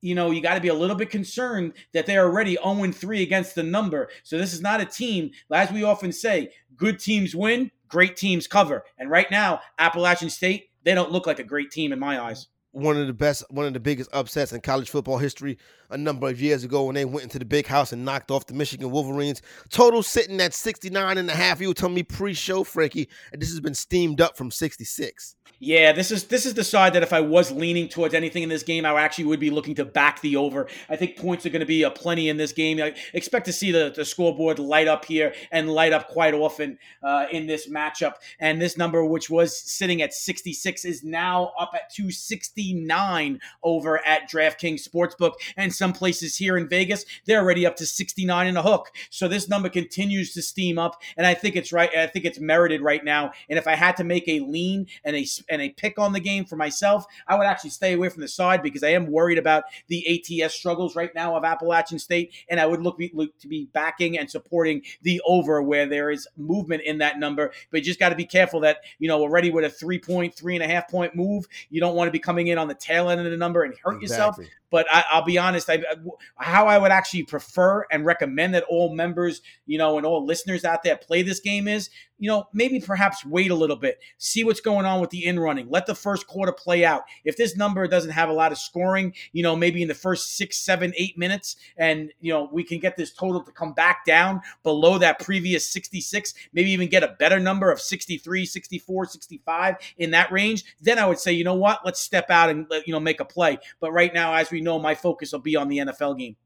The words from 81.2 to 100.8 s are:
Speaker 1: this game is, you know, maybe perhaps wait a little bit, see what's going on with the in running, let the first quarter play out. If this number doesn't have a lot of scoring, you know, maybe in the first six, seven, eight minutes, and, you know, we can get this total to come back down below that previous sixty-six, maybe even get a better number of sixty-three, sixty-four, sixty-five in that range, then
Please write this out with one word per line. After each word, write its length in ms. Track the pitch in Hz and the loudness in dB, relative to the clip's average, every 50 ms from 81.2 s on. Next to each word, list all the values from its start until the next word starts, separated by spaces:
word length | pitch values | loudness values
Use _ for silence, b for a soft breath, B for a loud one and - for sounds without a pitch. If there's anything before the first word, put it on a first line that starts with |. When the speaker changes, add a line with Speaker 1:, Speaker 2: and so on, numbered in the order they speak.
| 185 | 2
Speaker 1:
this 160 | 185 190 185 | 0 -2 -6
game 280 | - 202 202 202 202 202 | -4 -4 -4 -2 -2 -2
is, 220 | 208 214 190 - B B B B B _ | -2 -4 -4 -8 B B B B B _
you 100 | 202 208 | -4 0
know, 180 | 214 208 208 _ - | 0 0 -2 _ -2
maybe 260 | 208 233 262 262 254 | 0 0 2 0 -2
perhaps 460 | - 190 196 185 202 196 196 - - | -2 -2 0 2 2 2 0 -2 -10
wait 240 | 139 151 180 190 190 | -2 0 2 2 2
a 60 | 180 | 2
little 220 | 165 160 147 143 113 | 2 2 2 0 0
bit, 220 | 135 135 123 _ B B B B | 0 -2 -2 _ B B B B
see 240 | - - - 214 226 | -6 -4 -2 0 2
what's 160 | 226 214 - | 2 0 0
going 260 | - 220 208 202 190 | 0 0 0 2 2
on 160 | 190 190 185 | 2 2 0
with 80 | 175 170 | 0 -2
the 160 | - 180 170 | -4 -4 -2
in 140 | 175 180 175 | -2 0 0
running, 320 | 165 160 147 139 123 117 | 0 0 0 -2 -4 0
let 160 | 139 180 185 190 | -2 -2 0 0
the 80 | 202 | -8
first 320 | - - 202 202 190 - _ | -6 -4 -4 -4 -4 -6 _
quarter 240 | - 190 196 185 | -6 -2 -2 -2
play 340 | 175 - - - 175 175 170 | -2 -4 -2 0 2 4 4
out. 200 | 165 156 139 - B B B B | 4 4 2 -4 B B B B
If 120 | 151 151 | -6 0
this 220 | - 233 226 - 185 | 0 0 -2 0 0
number 300 | 208 208 202 185 190 175 | -2 0 0 0 0 2
doesn't 240 | 180 180 165 160 | 2 0 0 0
have 180 | 156 160 165 156 | 0 0 0 0
a 40 | 156 | 2
lot 180 | 156 160 160 | 2 2 2
of 80 | 151 - | 2 -2
scoring, 560 | - - _ 175 180 190 190 190 190 185 180 B B B | -10 -10 _ -2 0 2 2 2 0 -2 -6 B B B
you 100 | B 165 | B 0
know, 140 | 170 170 160 | 0 2 2
maybe 260 | 165 170 175 170 175 | 2 2 2 2 0
in 60 | 175 160 | -2 -2
the 80 | 147 | -4
first 420 | - - 185 180 170 - - - - | -4 -2 -2 -2 -2 -2 -8 -6 -6
six, 200 | 202 190 - - | -6 -4 -4 -6
seven, 360 | - - 190 180 180 175 175 165 | 0 0 0 0 0 -2 -2 -2
eight 200 | 180 190 - 170 | -4 -4 -4 -4
minutes, 380 | 175 180 196 202 - - - B B B B | -4 -2 -2 -4 -6 -10 -14 B B B B
and, 360 | B 160 165 156 156 156 151 - _ | B 0 0 0 0 -4 -10 -14 _
you 120 | - 165 | -4 -2
know, 160 | 160 151 143 143 | -2 -2 -2 -2
we 120 | 143 165 170 | -4 -6 -6
can 140 | - 170 165 | -4 -6 -4
get 180 | 156 185 175 | -4 -4 -2
this 160 | - 165 151 | -4 -8 -8
total 300 | - - 180 185 180 180 | -6 -6 -4 -2 -2 -4
to 100 | 175 - | -6 -8
come 220 | _ - 165 160 143 | _ -10 -10 -6 0
back 320 | - 165 175 175 170 - | 2 2 2 2 2 2
down 360 | - 156 160 175 190 190 190 B B B B | 4 4 4 4 4 0 -4 B B B B
below 380 | _ 165 156 151 156 170 190 190 | _ 0 0 6 6 6 6 8
that 180 | 175 170 147 - | 4 4 4 2
previous 500 | - - 196 190 170 185 180 160 - - | -2 -2 -2 0 0 0 0 0 -2 -4
sixty-six, 680 | - 196 185 - - 185 - - - 208 196 - - B B B _ | -6 -8 -10 -8 -10 -10 -8 -6 -6 -6 -6 -8 -12 B B B _
maybe 160 | 170 180 196 | 0 2 2
even 200 | 190 180 180 165 | 2 2 0 4
get 140 | 175 185 175 | 4 4 2
a 120 | - - _ | 2 0 _
better 220 | 147 156 185 190 | 4 4 4 4
number 320 | 185 185 190 196 190 185 | 2 0 0 2 2 2
of 100 | 156 - | 2 2
sixty-three, 640 | - - 196 175 - - 175 147 - 165 180 185 185 | -2 -8 -6 -8 -6 -8 -10 -10 -6 -4 -4 -4 -4
sixty-four, 600 | - - 190 - - - 131 - - 185 185 185 170 | -4 -6 -12 -12 -10 -10 -10 -8 -6 -6 -4 -4 -6
sixty-five 720 | - 170 - - 170 143 _ - 165 170 185 190 185 185 B B B B | -8 -16 -20 -20 -20 -14 _ -6 -4 -2 0 -2 -2 -4 B B B B
in 140 | 170 165 | -6 0
that 200 | 160 170 180 175 | 2 2 2 4
range, 320 | 185 190 202 214 220 202 B B B | 2 0 0 0 -2 -4 B B B
then 200 | B | B